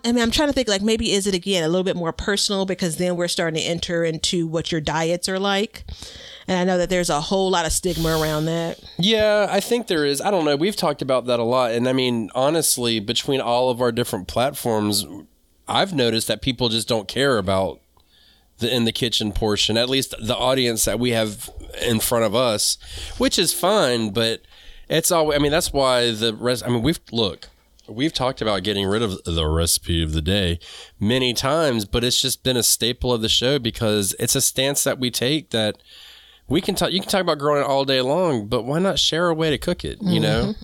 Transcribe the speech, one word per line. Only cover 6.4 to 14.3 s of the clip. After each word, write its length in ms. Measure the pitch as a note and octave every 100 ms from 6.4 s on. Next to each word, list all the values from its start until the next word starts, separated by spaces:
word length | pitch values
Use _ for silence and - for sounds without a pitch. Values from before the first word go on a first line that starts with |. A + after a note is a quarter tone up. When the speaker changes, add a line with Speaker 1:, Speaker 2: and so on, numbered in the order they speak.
| -
Speaker 1:
And 100 | F#3
I 60 |
know 160 | F#3 F3+
that 120 | F3
there's 200 | F3+ F3
a 100 | D3
whole 280 | D#3 G3 F#3+
lot 160 | F#3 D#3+
of 60 |
stigma 380 | - F#3 D#3+ E3 D#3+
around 240 | D#3 D3+
that. 340 | D#3 E3 E3 - - -
Speaker 2:
Yeah, 500 | F#3 A3 G#3+ G#3 F#3+
I 80 | G3
think 300 | - A#3+ A3+
there 160 | E3+
is. 160 | C#3+ C#3
I 100 | F#3+
don't 140 | G3
know. 100 | D3+
We've 220 | C#3+ F#3 G#3
talked 260 | E3+ D3
about 240 | C3+ B2+ A#2+
that 140 | A#2+
a 40 |
lot. 280 | A#2 B2+ B2
And, 160 | A#2 B2
I 40 |
mean, 380 | C3 B2+ A#2 A2 B2
honestly, 640 | C3+ D#3+ D3+ - A#2+ A2+
between 400 | G2+ A#2 - C3+
all 280 | A2+ A#2+ B2+
of 120 | A#2+
our 100 | B2
different 380 | A#2 A2+ A2
platforms, 760 | F#2